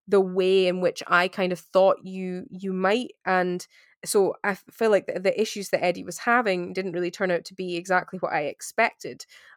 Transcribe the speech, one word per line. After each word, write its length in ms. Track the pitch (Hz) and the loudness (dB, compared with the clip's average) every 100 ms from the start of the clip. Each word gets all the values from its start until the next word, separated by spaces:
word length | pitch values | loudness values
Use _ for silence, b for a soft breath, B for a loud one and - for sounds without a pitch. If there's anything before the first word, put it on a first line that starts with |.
| - | 0
the 140 | 202 | 2
way 460 | 185 185 185 190 180 | 2 2 4 4 4
in 140 | 180 | 2
which 200 | 180 - - | 0 -2 0
I 200 | 175 185 | 2 2
kind 240 | 208 180 | 0 -2
of 80 | 180 | -4
thought 380 | - 190 190 - | 0 4 4 2
you, 420 | 185 190 185 180 - | -4 -8 -8 -8 -12
you 240 | 185 190 | -10 -6
might. 380 | 185 185 233 247 - - | -2 0 0 -2 -8 -2
And 400 | 185 180 180 - b b b - | 0 0 -4 -8 b b b 0
so 280 | 208 185 - | 2 2 0
I 80 | 202 | -4
f-, 120 | 185 _ | -4 _
feel 180 | - 226 | -2 2
like 140 | 196 - | 2 0
the, 120 | 185 | -2
the 200 | 190 - | 0 0
issues 300 | 220 208 190 | -2 -6 -4
that 140 | - | -2
Eddie 200 | 180 185 | 0 -2
was 140 | 180 - | -8 -6
having 560 | 247 240 220 180 180 | 0 2 2 -2 -4
didn't 180 | 190 190 | -6 -4
really 200 | 175 175 | -4 -4
turn 200 | - 190 | -2 -2
out 140 | 170 - | -2 -4
to 80 | |
be 240 | 190 180 170 | -10 -8 -6
exactly 420 | 185 180 - 185 | 0 -2 -2 -6
what 140 | - | -2
I 120 | 156 147 | -2 -2
expected. 800 | - - - 226 - 139 - - B B | -6 -6 -2 -2 -2 -14 -14 -18 B B